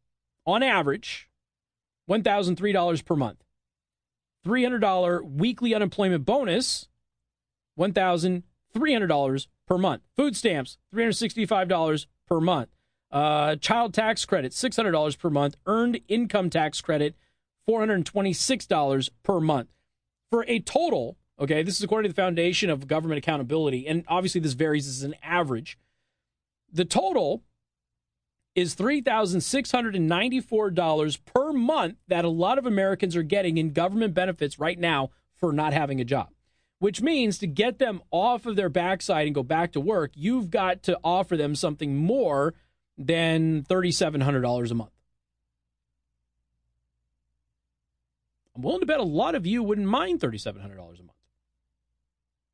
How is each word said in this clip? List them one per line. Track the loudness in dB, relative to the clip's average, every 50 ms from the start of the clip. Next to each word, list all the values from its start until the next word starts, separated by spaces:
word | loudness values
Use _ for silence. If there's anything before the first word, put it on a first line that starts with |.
| _ _ _ _ _ _ _ _ _
on | 0 2 2
average, | 4 4 4 2 2 2 0 -2 -4 -10 -14 -14 -16 _ _ _ _ _ _ _ _ _ _ _ _ _ _ _ _
one | 0 0 2
thousand | 2 2 2 2 2 0 0
three | 0 0 0
dollars | 2 2 2 2 0 0
per | -2 -2 0
month. | 0 0 -2 -4 -8 _ _ _ _ _ _ _ _ _ _ _ _ _ _ _ _ _ _ _ _ -4
Three | -2 0 2 2
hundred | 2 2 2
dollar | 2 2 4 4 2 2 0 0 -2
weekly | -4 -2 0 0 0 0 0 0 0 2
unemployment | 2 0 0 0 0 2 2 2 2 2
bonus, | 0 0 2 2 0 0 0 0 -2 -4 -6 -8 -12 _ _ _ _ _ _ _ _ _ _ _ _ _ _ _ _ _
one | -2 -2 0 2
thousand | 2 2 2 2 2 2 0 0 -2 -4 _ _ _ _ _ -6
three | -2 0 2
hundred | 2 2 2 2
dollars | 2 2 2 0 0 -2 -4 -8 _ _ _
per | 0 0 2
month. | 2 0 0 -2 -6 _ _ -2
Food | -2 0 0
stamps, | 0 0 0 0 0 -2 -6 -10 -18 _ _
three | -4 -2 0
hundred | 0 0
sixty-five | -2 -2 -4 -2 -2 -2 0 0 0 0 2
dollars | 0 2 2 2 0 0 -4 -8 _ _ _ -2
per | 0 2
month. | 2 2 2 0 0 -4 _ _ _ _ _ _ _ _
Uh, | -2 0 2 2 2 2 2 0 0
child | -2 0 0 2 2 2 2 0
tax | 0 0 0 0 -2 -2
credit, | -2 -2 -2 -2 -2 -4
six | -4 -4 -2 0
hundred | 0 0 2
dollars | 2 2 2 0 -2
per | -2 -2 0
month. | 0 2 0 0 -2 -4 _
Earned | -2 0 2 2 0 0 -2 -4 -2
income | -2 0 0 0 0 0 0 0
tax | 0 0 0 0 -2 -4
credit, | -4 -2 0 0 0 -2 -4 _ _ _ _ _ _ _ _ _ _
four | 0 0 2
hundred | 2 2 2 0 0
twenty-six | -2 -2 0 0 0 0 0 0 0 -2 -2 -2 0
dollars | 0 2 2 2 2 0 0 -4 -6 _ -2
per | 0 0 2
month. | 2 2 2 0 -2 -6 _ _ _ _ _ _ _ _ _ _ _ _
For | -2 -2 0 0
a | -2 -4
total, | -2 -2 0 0 2 2 0 -2 -2 -4 -8 -14 _ _ _ -6
okay, | -2 0 0 0 0
this | -2 -2 -4
is | -2
according | -2 0 0 0 0
to | 0
the | 0
Foundation | 0 0 2 2 0 2 2 0 0 0
of | 0 -2 -2 -2
Government | -2 -2 0 -2 -4 -2
Accountability, | -2 -2 -2 -2 -2 -2 0 0 0 0 -2 -2 -2 -4
and | -4 -4 -2 0
obviously | 0 0 0 0 -2 -2
this | -2 -2 0
varies, | 0 0 0 0 0 -2 -4
this | -8 -8
is | -8
an | -8 -10 -10 -6
average. | -2 0 0 0 0 -2 -4 -6 -8 -16 -20 _ _ _ _ _ _ _ _ _ _ _ _ _ _ _ _ _ _
The | -4 -4 -2
total | 0 0 0 0 2 2 0 0 0 -2 -4 -6 _ _ _ _ _ _ _ _ _ _ _ _ _ _ _ _ _ _ _ _ _ _
is | 0 0 0 -2
three | -2 0 0 0 0
thousand | 2 2 2 2 2 2 0 0
six | 0 0 0 0 0 0
hundred | 0 0 0 0 0
and | 0 2 2
ninety-four | 2 2 2 0 0 -2 -2 -2 0 0 0 0
dollars | 0 0 2 2 2 2 2 0 -2 -4
per | -4 -2 0 0 0 0 0
month | 0 0 0 2 0 0 -2 -4 -8 _ -2
that | 0 0 0
a | 0
lot | 0 0 0 2 0 0
of | 0
Americans | 0 0 0 2 0 0 0 -2 -2 -2
are | -2 -2
getting | 0 0 0 0 0 0 0
in | 0 0 0
government | 0 0 2 0 0 0 0 0
benefits | 0 0 -2 -2 -2 -4 -6 -4 -4
right | -4 -4 -2 -2
now | 0 0 0 0 -2 -4 -8 _ _ _ _
for | _ -2 0 0
not | 0 0 0 0
having | 0 -2 -2 -2 -4
a | -2
job, | -2 -2 -2 -2 -4 _ _ _ _ _ _ _ _ _ _
which | -2 -2 -2 0
means | 0 0 0 2 0 0 -2 -2
to | -4 -4
get | 0 0 0 0 0 0
them | 0 -2 -2 -4 -6 _
off | -2 0 2 2 2 0 -2
of | -4 -2
their | -2 -2 0
backside | 0 0 0 0 0 -2 -2 0 0 0 0 0
and | 0
go | -2 -2
back | 0 0 0 0 0
to | -2 -2
work, | -2 0 0 0 0 -2 -4
you've | -4 -2 -2 0 0 -2 -2
got | 0 0 0 0 0 0 0
to | -2 -2 0 0
offer | 0 0 0 0 0 0 -2
them | 0 -2 -2
something | -2 -2 -2 -2 -4 -4 -2 -2
more | 0 2 2 2 2 2 2 2 2 0 0 -2 -6 _ _ _ _ _ _ _ -8
than | -2 0 0 2 2 2 2 2 2 2 2 0 0
thirty-seven | 0 0 2 2 2 2 2 0 0 0 0
hundred | 2 2 2 2
dollars | 2 2 0 0 0 -2
a | -2
month. | -4 -4 -6 _ _ _ _ _ _ _ _ _ _ _ _ _ _ _ _ _ _ _ _ _ _ _ _ _ _ _ _ _ _ _ _ _ _ _ _ _ _ _ _ _ _ _ _ _ _ _ _ _ _ _ _ _ _ _ _ _ _ _ _ _ _ _ _ _ _ _ _ _ _ _ _ _
I'm | -8
willing | -6 -4 -4 -2
to | -2
bet | 0 0 0
a | 0
lot | 0 0 0 0 0 -2
of | -2 -2 -2
you | -2 0 0
wouldn't | 0 0 0 0 0
mind | 0 0 0 0 -2 -2
thirty-seven | -2 -4 -4 -6 -8 -10 -12 -12
hundred | -14 -16 -16
dollars | -18 -20 -20 -20 -20
a | -20
month. | -20 _ _ _ _ _ _ _ _ _ _ _ _ _ _ _ _ _ _ _ _ _ _ _ _ _ _ _ _